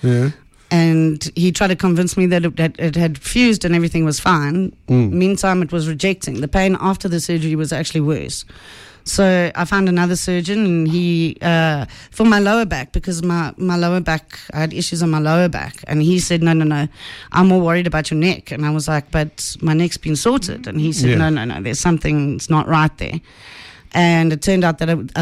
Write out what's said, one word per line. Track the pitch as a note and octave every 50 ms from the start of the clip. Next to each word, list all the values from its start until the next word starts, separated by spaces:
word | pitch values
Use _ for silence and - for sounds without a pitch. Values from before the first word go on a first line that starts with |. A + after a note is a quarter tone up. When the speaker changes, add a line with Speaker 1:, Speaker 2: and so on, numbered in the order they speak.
Speaker 1:
Yeah. | - B2+ A#2+ A#2+ B2 C#3 D3+ - - _ _ _ _ -
Speaker 2:
And | F3 E3+ E3 E3 D#3+ D#3+ D#3+ D#3+ D#3 D3+ - - -
he | - E3+ F3+
tried | E3 - G#3 F#3+
to | F#3
convince | D3+ - F#3 F3 E3 F3+ F3 - -
me | F#3 F3+
that | F3+ F3 E3+
it, | E3 C#3 -
that | D#3+ D#3+ - -
it | D#3+ E3 D3
had | E3 E3+ E3 D3+ C#3
fused | - - - A#3 B3 A#3+ A3 F#3 -
and | F3 E3+
everything | E3+ E3+ E3 - E3+ D#3+
was | D#3 D3 -
fine. | - F3+ F#3 D#3 D3 C#3+ D3+ F#3 F#3+ F#3 - - _ -
Speaker 1:
Mm. | B2 B2+ A#2+ G2+
Speaker 2:
Meantime, | F#2+ F3 F#3 F#3+ - - - F#3+ F#3 F#3
it | F3 D3
was | - E3+ D#3 D#3+
rejecting. | D#3+ C#3+ - G3 F#3+ F#3 - - C3 C#3
The | C#3 C#3+
pain | - G3 F#3+ F#3+ F#3+ -
after | - F#3+ F#3+ F#3 - G3
the | E3+ E3+
surgery | D3+ - F3 E3 D#3 D#3+ D#3
was | D#3 D#3 D3+
actually | E3 C#3 D#3+ - - D#3+
worse. | D3 D3 D#3 A#2 C#2+ - C#3 - - - - - - - - - - - - - -
So | - - - G3 F#3+ F#3 F3+ F3 E3 -
I | - F3
found | D#3+ G3+ G3 F#3+ F#3
another | F3+ F3 F3 F3 F3+
surgeon, | E3+ - - F3+ F3 F3 E3+ G3+ G#3+ A3
and | F#3+ E3+ E3+ D#3+ D#3+
he, | D#3+ F3 F3 F3 E3+ E3 E3 E3 - -
uh, | - E3+ E3+ E3 D#3+ D#3+ D3+ C#3+ C3+ - - - - -
for | - - A3
my | A3+ G#3+ G3+
lower | G3+ G3+ G#3+ A#3 A#3
back, | F3+ D#3+ C#3 B2+ - -
because | D3+ - - F3+ E3
my, | E3 F3+ E3+ E3+ E3 C#3 - -
my | F#3 F#3 F3
lower | F3 F3 E3+ F3+ F#3
back, | F3 - D#3+ D#3 - - - - - - -
I | D3+
had | D#3 D#3+ -
issues | - F3 - - E3 F3
on | E3
my | D#3 D#3
lower | D3+ D#3 D#3+ E3+ F3+ F3
back. | D3 F2+ C#2 C3 - - - -
And | - D3+
he | D3+ D#3+ F#3 F3+
said, | E3+ - F3 E3
"No, | E3 E3+ E3
no, | D#3+ D#3
no, | D3+ D3+ C#3+ D3 D3+ - - - - - - - - -
I'm | - F#3 F#3+
more | F#3 F#3
worried | F3 E3 E3 F3+ F3
about | F3 D#3 D#3 D3+ -
your | D#3+ D#3
neck." | D#3+ F#3 - - - -
And | - D3 D3+
I | D3
was | D3+ D#3 D3 D3+
like, | D#3 D3 C#3+ -
"But | - D#3+ D3+ D3+ - - - - - -
my | - D#3+ D#3
neck's | D#3+ F3 E3+ - -
been | - D#3 D#3
sorted." | C#3 - A3+ B3+ C#4 F#3 - - - - -
And | - D3+
he | D3+ D#3+ D#3
said, | - C3 B2
Speaker 1:
Yeah. | A#2+ A2
Speaker 2:
"No, | - D#3+
no, | D#3 D3 A2
no, | A#2+ - C2
there's | G2 - A2 -
something, | - F3+ E3+ D#3 - D3+ D3+ D3+ C#3+ C#3+ C3+
it's | - - -
not | D#3+ D3+ - -
right | E3 D#3 D#3 D#3 - -
there." | - - - E3 - - - - - - - - - - - - - - -
And | E3+ F3 E3+ E3+ E3 E3 E3
it | D#3 D3
turned | - G3 F#3+ F#3 F3+
out | E3+ D#3+ -
that | E3 D#3+
I, | E3+ D#3 B2+ C3 - D#3+